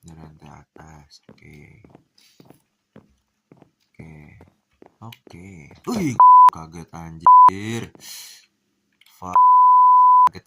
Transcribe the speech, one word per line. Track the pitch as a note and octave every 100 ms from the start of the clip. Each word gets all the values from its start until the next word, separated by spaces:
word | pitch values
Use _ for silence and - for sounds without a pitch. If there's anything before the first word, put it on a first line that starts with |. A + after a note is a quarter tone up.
Dari | E2+ D#2+
lantai | D#2+ D#2 D2+
atas, | D2 C#2+ _ D#2 D#2 D2 _ _
oke. | - D#2+ D2+ D2 - _ _ _ _ _ _ _ _ _ _ _ - _ _ _ _ _ _
Oke. | _ _ _ _ D#2+ D#2 D2+ - - _ _ _ - _
Oke. | A2 - _ - F#2 F#2 C#2+ - -
Wih, | A#3 E3+ A#2 - B5+ B5+
kaget | - D#2+ E2 D#2+
anjir. | E2 E2 D#2+ E2 B5+ B5+ F#2+ G#2 A#2 - _ - - - - _ _ _ _ _ _ _ _
Fuck, | F#2 F2+ B5+ B5 B5 B5 B5 B5 B5 B5 B5
kaget | F#2